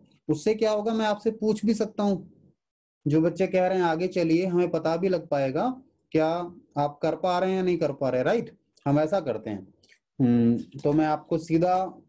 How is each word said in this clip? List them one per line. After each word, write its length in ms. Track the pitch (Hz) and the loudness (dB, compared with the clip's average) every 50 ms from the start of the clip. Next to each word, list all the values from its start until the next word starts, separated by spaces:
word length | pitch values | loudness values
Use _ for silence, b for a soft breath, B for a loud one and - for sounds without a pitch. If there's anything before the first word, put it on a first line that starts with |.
| b b b b _ - | b b b b _ -4
उससे 240 | 156 151 - 214 220 | -4 0 0 0 0
क्या 160 | 214 226 214 | 2 0 0
होगा, 240 | 214 208 208 226 226 | 0 0 -2 -2 -2
मैं 120 | 220 220 | 0 0
आपसे 240 | 214 208 208 - 226 | 0 -2 -2 -2 -4
पूछ 360 | 220 - 214 220 214 214 - | -4 -2 -2 -2 -2 0 0
भी 80 | 208 226 | 0 0
सकता 280 | 214 220 208 - - 208 | 0 -2 -4 -2 -2 0
हूं। 460 | 202 196 170 - - - _ _ _ _ _ _ _ _ _ _ _ _ _ _ | 0 0 -2 -4 -12 -20 _ _ _ _ _ _ _ _ _ _ _ _ _ _
जो 140 | 147 143 160 | 0 2 2
बच्चे 260 | 160 175 170 170 190 | 2 2 0 0 -2
कह 200 | 180 185 185 185 | 0 2 0 2
रहे 120 | 185 190 185 | 2 2 0
हैं, 60 | 180 | 0
"आगे 240 | 170 160 160 180 185 | 0 0 -2 -2 -2
चलिए, 380 | 185 185 170 165 160 165 185 | -2 -2 2 2 2 2 2
हमें 240 | 185 175 175 180 170 | 0 0 0 0 0
पता 260 | 170 160 156 160 165 | 0 -2 0 -2 -2
भी 120 | 170 180 190 | 0 0 -2
लग 200 | 185 165 156 - | -2 -2 -2 -2
पाएगा 540 | 151 143 139 135 127 156 208 254 254 - - _ _ _ _ _ | -2 0 0 0 0 0 -2 -2 -2 -6 -12 _ _ _ _ _
क्या 180 | - 160 156 156 165 175 175 175 - - - _ _ 143 | 0 0 2 2 0 -2 -6 -8 -12 -16 -20 _ _ -2
आप 200 | 143 143 143 - - | -2 -2 -2 -4 -4
कर 140 | 160 151 | -4 -2
पा 220 | 160 - 185 180 180 | -2 -2 0 0 0
रहे 120 | 185 190 | 0 0
हैं 60 | 190 | 0
या 60 | 190 185 | 0 0
नहीं 160 | 180 180 165 | 0 0 0
कर 140 | 165 143 139 | -2 -2 -2
पा 160 | - 139 131 | -2 -2 0
रहे, 140 | 127 127 127 | 0 0 0
right? 360 | 151 208 240 - - - _ _ _ _ _ _ | 0 0 0 -2 -6 -12 _ _ _ _ _ _
हम 140 | 143 143 147 | 0 2 2
ऐसा 200 | 156 156 202 196 | 2 2 0 -2
करते 300 | 160 135 113 107 - 107 | -2 -2 -6 -6 -6 -8
हैं।" 240 | 107 98 95 - _ _ b b b b _ _ _ - | -8 -8 -10 -14 _ _ b b b b _ _ _ 0
हम्म, 580 | 135 120 120 120 117 117 120 113 - - - 135 | 2 4 4 4 4 4 2 0 -2 -8 -12 -4
तो 140 | - 147 147 | -2 0 2
मैं 140 | 156 156 | 2 2
आपको 320 | 156 151 151 - - 170 160 | 2 0 -2 -2 -4 -4 -4
सीधा 600 | 160 - 160 165 170 180 180 185 190 175 - - - | -2 0 0 2 2 2 2 0 0 -2 -6 -14 -20